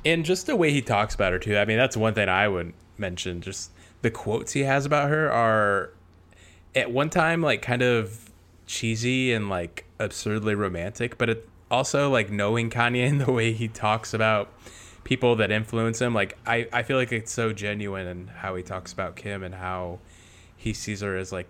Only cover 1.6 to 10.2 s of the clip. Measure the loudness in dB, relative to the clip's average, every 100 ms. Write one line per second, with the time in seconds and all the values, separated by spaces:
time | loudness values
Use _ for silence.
1.6 | 4 2 2 2 0 2 2 4 2 0
2.6 | -4 -10 -18 -8 -6 -4 -6 -6 -8 -10
3.6 | -12 -16 -20 -4 -4 -2 -2 -4 -2 -2
4.6 | 2 2 2 2 2 2 2 4 4 4
5.6 | 4 2 -2 -10 -20 -20 -20 -20 -20 -20
6.6 | -4 0 0 0 0 2 2 2 2 0
7.6 | 0 2 4 2 0 -8 -18 -20 -20 -20
8.6 | -12 -6 -2 -2 0 2 2 0 0 -2
9.6 | -4 -8 -14 -6 -6 -4